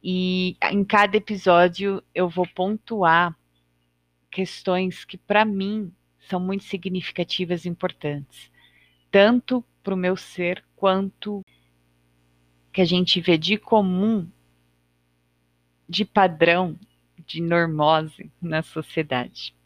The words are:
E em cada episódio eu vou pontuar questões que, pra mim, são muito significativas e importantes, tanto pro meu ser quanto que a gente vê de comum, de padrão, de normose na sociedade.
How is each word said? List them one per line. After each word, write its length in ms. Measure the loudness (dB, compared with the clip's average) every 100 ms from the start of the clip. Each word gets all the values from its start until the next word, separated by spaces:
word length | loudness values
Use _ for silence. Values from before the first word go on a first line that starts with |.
E 540 | -4 -2 0 0 -2 -2
em 240 | -2 0
cada 320 | 2 2 4 0
episódio 840 | -2 -2 4 6 6 2 -6 -6 _
eu 160 | -4 -2
vou 160 | -2 -4
pontuar 840 | -2 -4 -4 -6 0 4 4 2 -4 _ _ _ _ _ _ _ _ _
questões 760 | -6 -6 -6 -2 -2 -2 -6
que, 120 | -18 -20
pra 280 | _ 2
mim, 480 | 2 0 -4 -4 -8 -14 _ _ _
são 120 | -4
muito 240 | -2 -6
significativas 1000 | -6 -8 -4 -6 -6 -6 -6 -4 -4 -4
e 40 | -6
importantes, 840 | -6 -6 -6 -6 -6 -10 -20 -20 _ _ _ _ _ _
tanto 560 | 6 6 4 0 -6 -6 _
pro 120 | -6 -2
meu 200 | 0 -2
ser 480 | -6 -6 -4 -4 _
quanto 720 | _ 0 2 -2 _ -12 -10 -12 _ _ _ _ _ _ _ _ _ _ _ _
que 80 | -2
a 40 |
gente 360 | 2 2 0 0
vê 180 | 2 0
de 180 | 2 -4
comum, 720 | 2 2 2 0 0 -2 -6 _ _ _ _ _ _ _ _ _ _ _ _ _ _ _ _
de 160 | -6
padrão, 720 | -2 2 2 4 2 4 0 -6 -18 _ _ _
de 160 | -14 -6
normose 920 | 0 0 0 2 2 2 0 -12 -20 _
na 200 | -4 -4
sociedade. 920 | -4 -10 -6 -6 -2 -4 -6 -12 -16 _